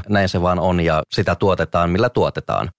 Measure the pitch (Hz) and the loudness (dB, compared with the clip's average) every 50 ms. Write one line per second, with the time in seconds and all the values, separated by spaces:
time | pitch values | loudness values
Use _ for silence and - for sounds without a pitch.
0 | - 101 104 98 95 90 - 90 87 90 90 87 85 92 90 87 82 82 78 78 | 0 0 0 0 2 2 0 0 0 0 0 2 0 0 2 2 2 2 0 0
1 | - - - 113 95 90 85 - 101 98 90 82 80 - - 85 85 85 87 101 | -2 -4 -4 -2 -2 -2 0 0 2 0 2 0 -2 -2 0 0 0 0 0 0
2 | 120 120 - 107 85 73 - 78 - - 52 50 50 90 - | 0 0 0 0 -2 0 -2 -6 -6 -4 -4 -4 -4 -6 -10